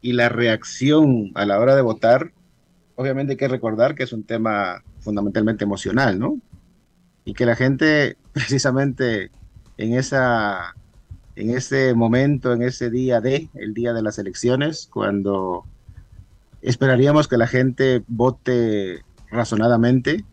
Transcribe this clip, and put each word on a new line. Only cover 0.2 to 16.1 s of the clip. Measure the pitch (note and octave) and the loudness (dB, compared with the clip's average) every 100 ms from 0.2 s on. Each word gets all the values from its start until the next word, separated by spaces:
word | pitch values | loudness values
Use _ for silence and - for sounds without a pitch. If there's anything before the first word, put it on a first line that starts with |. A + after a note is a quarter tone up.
| A#2+ | 2
reacción | A#2 A#2 A2 - - C3 D3+ D3+ B2 G2+ - | 2 0 0 -4 -4 2 4 4 4 -2 -4
a | G2+ | 0
la | G2+ | 2
hora | B2 C3+ | 4 4
de | |
votar, | B2 G#2+ A#2 B2+ D#3+ _ _ _ _ _ _ - | 2 0 2 2 2 _ _ _ _ _ _ -8
obviamente | C3+ C3+ C#3 | -4 -2 -4
hay | C3+ | -2
que | C#3 | -2
recordar | C3 A#2 A2 B2+ D3+ | -2 -4 2 0 0
que | |
es | B2+ | -6
un | A2+ | -8
tema | G#2 A2+ A2+ G#2 F#2+ F2+ - - | -6 -4 -2 -2 -2 -6 -14 -16
fundamentalmente | - G#2 G2+ G2+ G#2+ A2 | -6 -4 -2 0 -2 -2
emocional, | G#2 G2 - A2 C3+ F#2+ | -4 -4 -2 0 0 0
¿no? | B2 D4 _ - _ _ _ _ _ _ - | -4 -6 _ -20 _ _ _ _ _ _ -16
Y | |
que | - A#2+ | -2 0
la | A2+ | 2
gente, | B2+ C3+ D#3 D3+ C#3 - _ | 0 2 4 4 2 -4 _
<laughs> | |
precisamente | - B2+ C3+ C3+ C3 C#3 B2+ B2+ G#2+ F#2+ - - - - - | -8 -2 0 0 0 -2 0 -2 -2 -6 -16 -20 -20 -20 -6
en | A2 | -2
esa, | A#2+ C3 C#3 B2+ A#2 G#2 F#2+ F2 - - - _ - - - | -2 0 0 2 2 0 -4 -8 -14 -20 -20 _ -20 -20 -8
en | G#2+ | -4
ese | B2 C3 C#3 C3 A#2 | -4 -2 0 2 2
momento, | A#2 B2 C#3 C#3+ B2+ | 2 2 2 0 0
en | A#2 | -2
ese | B2 B2 A#2+ | -2 -4 -4
día | A#2+ B2+ A#2+ | -2 0 0
de, | A2+ C#3 D#3+ - | 0 -2 -4 -12
el | G#2+ | -10
día | G#2+ A#2+ | -6 -4
de | A#2 | -2
las | G#2+ G#2 | -4 -6
elecciones, | G2 F2+ B2 C3 D3 D3+ - | -10 -4 -2 0 -2 -4 -10
cuando | - G2+ G2+ G2 G2 F#2+ F2+ - - - - - | -4 -2 -2 -2 -2 -4 -8 -12 -20 -20 -20 -20